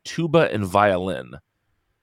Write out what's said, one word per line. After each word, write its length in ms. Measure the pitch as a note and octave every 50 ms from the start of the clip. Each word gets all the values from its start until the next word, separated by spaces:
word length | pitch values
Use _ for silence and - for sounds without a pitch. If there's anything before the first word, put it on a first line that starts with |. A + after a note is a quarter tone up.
| -
tuba 500 | - - - E3 D#3 D3+ E3 D3 - -
and 100 | G#2+ G2+
violin. 680 | F2+ F#2+ G2+ G#2 G#2 F#2 F2+ F#2 F#2+ D#2+ B1+ B1+ A#1 C2 D#2 _ _ _ _ _ _ _ _ _ _ _ _